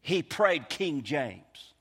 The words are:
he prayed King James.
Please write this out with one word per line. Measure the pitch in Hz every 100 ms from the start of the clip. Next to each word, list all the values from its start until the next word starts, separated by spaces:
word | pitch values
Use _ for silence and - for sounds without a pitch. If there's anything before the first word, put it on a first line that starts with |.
he | - 180
prayed | - - 202 170 113
King | - 190 143
James. | 120 143 123 92 - - - _